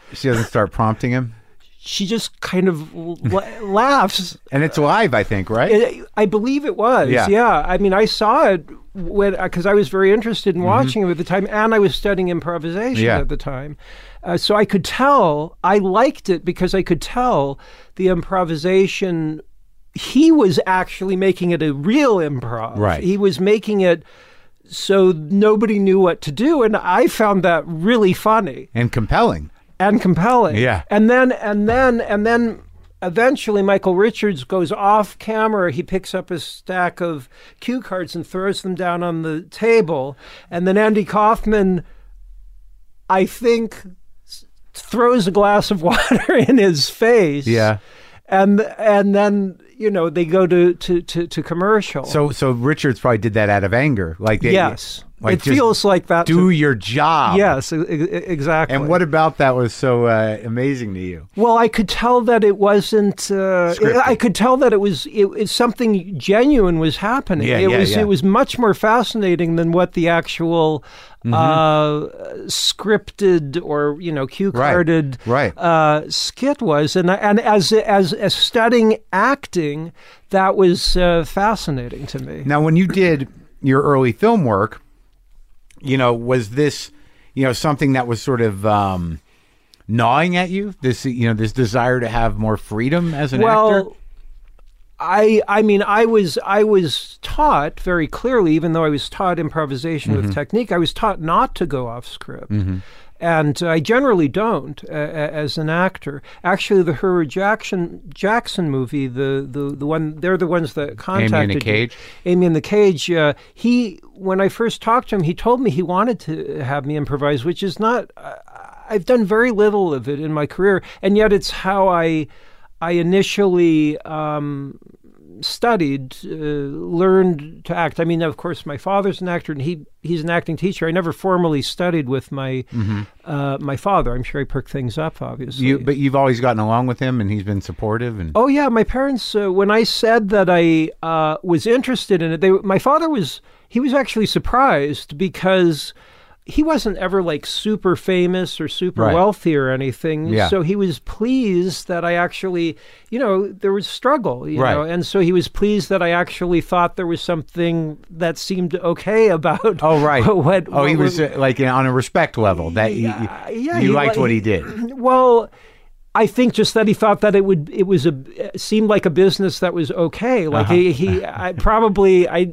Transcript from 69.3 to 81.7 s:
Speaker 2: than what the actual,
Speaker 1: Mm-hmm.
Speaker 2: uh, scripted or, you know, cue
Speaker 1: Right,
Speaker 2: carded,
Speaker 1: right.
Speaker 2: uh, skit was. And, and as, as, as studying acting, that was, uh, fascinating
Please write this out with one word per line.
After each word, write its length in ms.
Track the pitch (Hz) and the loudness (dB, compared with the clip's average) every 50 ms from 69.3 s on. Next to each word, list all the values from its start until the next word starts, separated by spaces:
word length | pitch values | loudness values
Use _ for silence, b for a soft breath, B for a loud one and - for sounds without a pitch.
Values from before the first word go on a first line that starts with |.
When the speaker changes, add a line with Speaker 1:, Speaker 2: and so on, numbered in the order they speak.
| 175 170 175 165 165 | 0 0 0 0 0
Speaker 2:
than 160 | 165 170 165 | 0 0 2
what 220 | 170 180 180 180 - | 2 2 0 0 0
the 160 | 180 165 165 | 0 0 2
actual, 720 | 170 165 165 - - - 170 165 170 170 160 156 156 143 - B B B B B B B B | 2 0 -2 -4 -6 -4 -2 0 2 2 2 2 0 -2 -6 B B B B B B B B
Speaker 1:
Mm-hmm. 100 | 117 120 | -2 0
Speaker 2:
uh, 1120 | 160 160 160 156 160 160 156 151 151 151 151 151 151 156 - - - - - - - - | 2 2 4 4 4 4 4 4 2 2 0 -2 -4 -6 -8 -10 -14 -14 -14 -12 -12 -10
scripted 1120 | - - - - - - - - 202 214 202 208 - - - 202 190 180 170 151 139 135 175 175 | -8 -6 -2 -2 -2 -2 -2 0 0 0 0 -2 -6 -6 0 2 4 4 4 2 -2 -6 -6 -6
or, 340 | 156 151 147 147 147 147 151 | -4 -2 -2 -2 -2 -2 -4
you 120 | 190 175 160 | -6 -6 -4
know, 140 | 143 135 | -4 -4
cue 240 | 127 - - 196 196 | -6 -4 -4 -4 -2
Speaker 1:
Right, 200 | - 120 131 147 175 | 0 0 0 2 2
Speaker 2:
carded, 460 | 180 170 156 165 160 151 139 127 - - | 2 2 2 2 2 0 -2 -4 -6 -2
Speaker 1:
right. 300 | 147 120 135 143 101 - - | 0 0 2 0 0 -2 -2
Speaker 2:
uh, 500 | 180 170 165 160 156 151 151 151 - - | 0 2 2 4 4 4 2 0 -2 -4
skit 520 | - - - - - - 247 277 285 - 240 | -6 -6 -6 -6 -6 -4 -2 -2 -2 0 0
was. 320 | 196 151 147 156 - - | 0 2 2 2 2 2
And, 140 | 190 175 175 | 2 2 2
and 300 | 185 208 - 208 208 214 | 2 2 2 2 2 2
as, 320 | 233 240 214 208 165 - 220 | 4 4 4 4 4 4 2
as, 400 | 214 - - 202 196 190 156 - | 2 2 4 2 2 2 2 -2
as 200 | - 208 185 - | -2 -2 -2 -2
studying 640 | - - - - 247 220 233 240 240 220 220 220 - - - - | -2 -2 0 2 2 2 4 4 4 4 4 2 0 -2 -4 -2
acting, 800 | 185 208 247 277 277 - - - 180 160 147 143 151 160 170 - b b b b b b b | 0 2 2 0 -2 -4 -6 -4 -4 -4 -4 -4 -6 -10 -12 -14 b b b b b b b
that 260 | - 190 190 190 - | 0 2 2 2 4
was, 400 | 202 190 180 175 - - - - | 4 4 4 4 2 2 0 2
uh, 280 | 180 180 175 175 170 156 | 4 4 4 2 2 0
fascinating 800 | - - - - 214 226 190 - - | -2 -2 0 0 0 0 -2 -4 -6